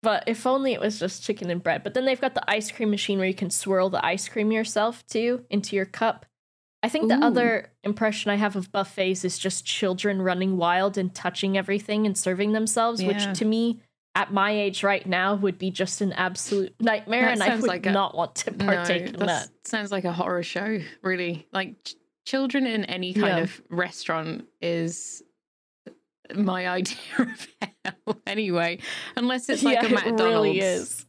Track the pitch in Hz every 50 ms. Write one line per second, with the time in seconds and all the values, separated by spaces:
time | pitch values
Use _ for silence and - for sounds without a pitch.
0 | - 220 214 185 - - 226 220 - 254 254 269 269 269 233 - - 208 214 214
1 | 165 190 185 - - - 208 208 - 175 175 175 180 170 165 180 - 208 208 254
2 | 254 269 262 247 - 262 262 - - - 202 220 208 214 - - 233 214 208 196
3 | - - 202 196 185 185 185 185 202 180 - - - 196 196 185 190 190 190 -
4 | - 143 175 196 - - - 226 208 214 226 220 220 220 - 214 208 233 233 -
5 | - _ - 233 233 240 247 254 247 _ - 202 190 - - 196 190 190 - -
6 | 220 226 - - - _ _ _ _ _ _ _ _ _ _ _ - 226 - 311
7 | - 220 233 262 294 294 220 247 240 233 226 196 - - _ _ _ 202 208 214
8 | 226 214 208 214 - 208 202 202 214 208 196 202 185 - _ 202 196 190 - -
9 | 190 185 190 185 - 180 180 - - 196 185 - - - - - - 196 185 180
10 | - 208 202 190 190 185 180 180 185 190 190 180 170 170 175 180 190 202 196 202
11 | 185 185 190 - - 180 180 - - 196 190 196 190 190 196 208 208 - 208 214
12 | 214 214 196 - - 185 185 180 208 208 214 220 220 220 - 240 226 233 233 220
13 | 185 185 202 208 202 202 190 180 233 214 220 226 233 233 233 233 - _ _ _
14 | _ _ _ - 202 - 196 196 196 208 214 208 208 202 190 - - 196 202 190
15 | - 185 180 180 185 196 208 202 196 196 185 - 185 190 185 - 190 185 - -
16 | 208 190 - - 185 185 185 - - - 208 202 190 185 - _ 226 233 220 208
17 | - - 220 240 254 247 247 220 196 202 233 220 220 233 180 180 180 196 196 196
18 | 196 - - - 170 180 - - - - 208 - 196 202 196 175 175 175 175 175
19 | 175 180 - - 202 202 170 - - - _ _ _ - - 220 208 196 202 196
20 | 185 180 170 170 175 180 180 175 170 - - - 196 214 220 208 160 - - -
21 | - 190 185 180 180 175 170 160 - _ - 196 190 190 - _ _ - - _
22 | _ _ _ _ _ - - 269 269 262 262 285 262 254 226 214 202 - - 185
23 | 185 180 190 202 202 196 185 170 165 190 - - - _ 170 170 180 180 - -
24 | - - 165 160 160 160 160 - - - _ _ - 170 170 170 165 165 170 -
25 | - - - - - _ _ _ _ _ _ _ _ _ _ _ _ - - _
26 | _ _ _ _ _ - - 196 208 190 185 185 180 180 180 185 190 - - -
27 | - - - - 247 240 - - - - - _ - 196 - _ _ 185 185 _
28 | _ - 208 202 _ - 202 208 220 196 175 170 170 170 175 - - - - -
29 | - - - - 240 247 254 254 247 - 277 294 269 277 262 233 233 226 240 208
30 | 185 226 233 220 226 226 226 220 214 208 196 190 196 190 180 180 180 - - -
31 | -